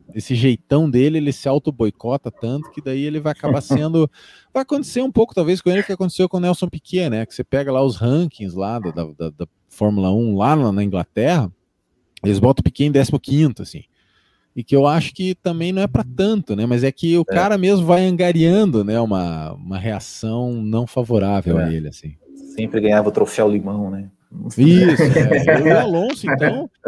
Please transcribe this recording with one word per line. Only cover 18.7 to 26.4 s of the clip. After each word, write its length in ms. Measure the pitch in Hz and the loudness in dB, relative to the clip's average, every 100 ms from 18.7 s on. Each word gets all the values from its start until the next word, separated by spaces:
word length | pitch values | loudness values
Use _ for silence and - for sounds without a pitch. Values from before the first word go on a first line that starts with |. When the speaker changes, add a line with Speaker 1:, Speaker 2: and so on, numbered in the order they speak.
| 113 | 2
Speaker 1:
né, 160 | 101 113 | 0 0
uma, 540 | 113 95 87 80 78 | 0 -2 -2 -6 -8
uma 240 | 95 90 95 | -12 -10 -6
reação 720 | 107 104 - - 110 117 123 | -6 -6 -10 -10 -6 -4 -4
não 340 | 120 107 113 120 | -6 -4 -2 -2
favorável 720 | - 117 113 98 98 90 82 | -4 0 0 2 0 0 0
a 140 | 82 | 0
Speaker 3:
É. 20 | |
Speaker 1:
ele, 160 | 80 76 | -4 -6
assim. 260 | - 80 76 - - - | -12 -16 -18 -20 -20 -14
Speaker 3:
Sempre 280 | - 110 113 | -10 -4 0
ganhava 260 | 104 107 104 | 2 2 2
o 40 | |
troféu 360 | 107 101 - 107 | 0 0 2 0
limão, 420 | 104 95 104 98 | 0 -4 -6 -6
né? 200 | 98 98 - _ - 117 - | -8 -12 -20 _ -14 -8 2
Speaker 1:
Isso, 460 | 147 180 180 151 | 6 6 6 4
é. 580 | 147 156 135 135 143 151 | 4 2 2 2 2 4
Speaker 3:
<laughs> 160 | 156 165 | 4 2
Speaker 1:
O 20 | |
Alonso, 480 | 220 170 220 294 185 | 2 -2 -2 -4 -4
então, 440 | 135 | -2